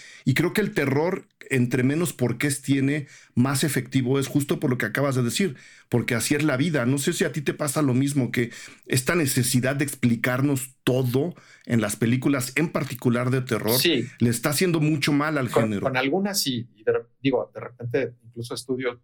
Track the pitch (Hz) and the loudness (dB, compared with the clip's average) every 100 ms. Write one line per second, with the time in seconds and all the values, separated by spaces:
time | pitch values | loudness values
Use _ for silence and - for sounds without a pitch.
0 | - - - 123 160 - 208 185 139 135 | -20 -6 0 2 2 0 0 0 2 2
1 | 170 180 - _ - 135 123 127 127 151 | 0 -2 -10 _ -4 0 2 2 2 2
2 | 175 - 120 123 147 139 - 139 135 147 | -2 0 -2 0 -2 -2 0 2 2 -2
3 | 135 - - - 127 139 160 135 123 135 | -6 -18 -6 0 2 2 0 0 0 0
4 | 120 135 135 147 139 165 147 123 113 107 | 2 0 2 -2 0 -2 0 0 -2 0
5 | 143 131 120 - 196 131 - - _ 120 | 0 2 0 0 -2 -2 -18 -20 _ -2
6 | 104 120 - 147 151 127 170 147 117 139 | 0 -2 0 2 2 2 0 0 0 0
7 | 185 170 170 147 143 - 151 156 143 123 | 0 0 -2 -2 -4 -4 -4 0 2 2
8 | 139 143 117 - 117 - - - - 139 | 2 0 0 0 -2 -6 -20 -20 -4 -2
9 | 127 175 139 131 117 127 127 139 147 - | 2 0 2 0 2 2 2 0 -4 0
10 | 123 113 127 123 143 135 - _ - 127 | 0 2 0 2 2 0 -4 _ 0 0
11 | 127 127 165 - - - - 117 107 - | 2 0 -2 -8 -20 -20 -2 0 0 0
12 | 117 127 147 139 127 - 160 180 139 - | 0 2 2 0 -2 -2 -2 -2 -6 -2
13 | 127 117 123 131 127 107 107 127 175 139 | 0 2 0 -2 0 -2 2 2 2 0
14 | 113 - 120 117 151 139 185 165 151 151 | -2 0 0 2 0 2 2 2 2 2
15 | 151 143 151 147 123 - 110 101 95 127 | 2 2 2 0 0 2 2 0 -2 0
16 | 135 170 196 196 143 123 - _ - 117 | 0 0 -2 -2 -2 -4 -8 _ -2 -2
17 | - _ 135 123 - 107 98 - 120 135 | -4 _ -2 -2 -4 -10 -16 -12 -4 -2
18 | 120 - 117 117 117 123 - 127 123 120 | -4 -8 -20 -14 -10 -10 -6 -4 -4 -8